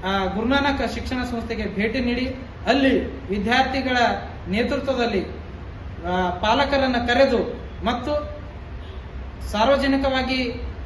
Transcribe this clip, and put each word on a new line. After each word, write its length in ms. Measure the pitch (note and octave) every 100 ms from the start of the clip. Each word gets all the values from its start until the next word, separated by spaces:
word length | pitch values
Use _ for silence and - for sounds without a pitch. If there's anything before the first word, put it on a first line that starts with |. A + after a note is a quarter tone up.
ಆ, 200 | F#3+ G3
ಗುರುನಾನಕ್ 680 | F#3 F#3 A#3+ C#4 C#4 C4+ A#3
ಶಿಕ್ಷಣ 300 | A#3+ A#3 B3+
ಸಂಸ್ಥೆಗೆ 520 | B3 A#3 A3+ A3 G3+ F#3+
ಭೇಟಿ 240 | A3 C4
ನೀಡಿ 360 | A#3+ B3 C4 - - - G3
ಅಲ್ಲಿ 600 | C4+ C4+ - - - -
ವಿದ್ಯಾರ್ಥಿಗಳ 680 | G3+ G3 B3+ C4 C#4 B3+ B3 A3+ G3+ - - -
ನೇತೃತ್ವದಲ್ಲಿ, 920 | G3+ A#3+ C#4 C4+ B3 A#3 G3 - - - - - - - - E3+
ಆ, 240 | F3+ F3+
ಪಾಲಕರನ್ನ 680 | F3+ G#3+ B3 C#4 C#4 C4 A#3+ A#3+
ಕರೆದು 320 | A#3+ C4+ A3+ - - - -
ಮತ್ತು 560 | G#3+ B3 D4+ D4 - - - - - - - - - - - - -
ಸಾರ್ವಜನಿಕವಾಗಿ, 1040 | G#3 A3 C#4 C#4 C4+ C4+ C4 B3 C4 B3 B3+ - -